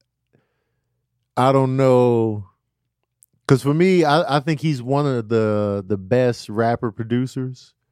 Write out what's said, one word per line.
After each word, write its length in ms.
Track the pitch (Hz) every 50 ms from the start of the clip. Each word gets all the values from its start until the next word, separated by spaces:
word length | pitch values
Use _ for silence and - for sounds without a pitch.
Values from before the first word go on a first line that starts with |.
| _ _ _ _ _ _ _ _ _ _ _ _ _ _ _ _ _ _ _ _ _ _ _ _ _ _ - -
I 140 | 127 131 135
don't 260 | 135 135 131 131 135
know. 680 | 135 131 127 123 123 123 120 117 113 113 107 104 98 92 _ _ _ _ _ _ _ _ _ _ _ _ _ _ _ _ _ _ _
'Cause 160 | - 139 123 -
for 100 | 139 147
me, 320 | 160 175 190 185 180 160
I, 320 | 147 143 160 175 - 135
I 40 | 151
think 200 | 139 160 160 139
he's 220 | - 160 151 123 120
one 240 | 123 139 139 147
of 240 | 143 131 120 110 104
the, 520 | 117 113 110 107 107 104 104 104 101 101 95
the 100 | 92 104
best 540 | 98 92 92 120 127 127 123 117 - - -
rapper 420 | 107 107 113 117 120 117 - 117 101
producers 800 | - 113 110 117 123 127 127 - 135 127 127 127 - - _ _ _ _ _